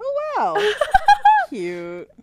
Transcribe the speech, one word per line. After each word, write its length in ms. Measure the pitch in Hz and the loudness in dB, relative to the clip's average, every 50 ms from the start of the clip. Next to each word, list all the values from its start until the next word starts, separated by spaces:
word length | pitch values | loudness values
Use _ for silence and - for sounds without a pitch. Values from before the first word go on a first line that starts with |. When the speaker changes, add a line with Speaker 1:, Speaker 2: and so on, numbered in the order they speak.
Speaker 1:
Oh, 340 | 466 539 554 571 605 622 587 | -8 -6 -4 -4 -4 -4 -4
wow. 360 | 440 226 185 - 403 403 427 427 - 605 - - 740 640 - | -2 -2 0 0 0 0 0 0 -2 -2 0 0 0 4 4
Speaker 2:
<laughs> 380 | 831 831 - 807 855 855 740 - | 4 6 6 4 4 4 2 -2
Speaker 1:
Cute. 600 | - 214 175 175 180 175 170 170 175 175 170 - _ _ | -6 -8 -8 -8 -8 -8 -10 -10 -12 -12 -14 -16 _ _